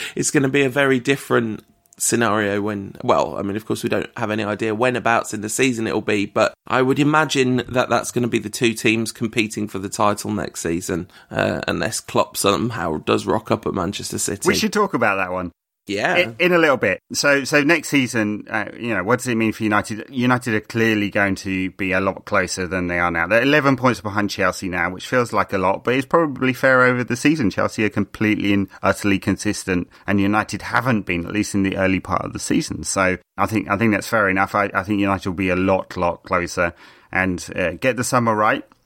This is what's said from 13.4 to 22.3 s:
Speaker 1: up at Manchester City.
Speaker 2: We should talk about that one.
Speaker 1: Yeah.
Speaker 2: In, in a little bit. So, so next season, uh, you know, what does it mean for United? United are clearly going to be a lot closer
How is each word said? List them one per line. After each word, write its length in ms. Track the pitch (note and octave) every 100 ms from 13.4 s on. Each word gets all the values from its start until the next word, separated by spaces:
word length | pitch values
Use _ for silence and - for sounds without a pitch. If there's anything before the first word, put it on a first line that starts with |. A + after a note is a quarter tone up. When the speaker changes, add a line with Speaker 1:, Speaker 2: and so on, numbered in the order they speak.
| -
Speaker 1:
up 160 | A2 F2+
at 60 |
Manchester 460 | F#2+ F#2+ G2 - -
City. 280 | - F#2 F3
Speaker 2:
We 100 | G3+
should 160 | G#3+
talk 200 | G#3 G#3
about 240 | C#3+ A2+ G2
that 160 | F#2
one. 200 | F#2 F2+ - _ _ -
Speaker 1:
Yeah. 300 | G2+ C3+ F3+
Speaker 2:
In, 200 | F3+ A#2
in 140 | F3
a 60 | F3
little 200 | D#3+ B2+
bit. 200 | G#2 F#2 -
So, 320 | - - C#3
so 180 | B2+ D3+
next 280 | D3 E3 -
season, 560 | C#3+ B2 A#2+ G#2 G#2 -
uh, 220 | A2 G2+
you 200 | - A#2
know, 100 | G2+
what 140 | F#2 B2
does 100 | C3
it 60 |
mean 180 | A2+ A2+
for 120 | -
United? 420 | A2 G#2 F#2+ G#2+ -
United 460 | C3+ B2 B2 A#2+
are 60 | G#2+
clearly 500 | - A#2 A2+ G#2+ G#2
going 240 | G#2 G2+
to 380 | F#2+ G2 F#2+ F#2
be 200 | - F#2+
a 80 | F#2
lot 240 | G2 F#2
closer 420 | -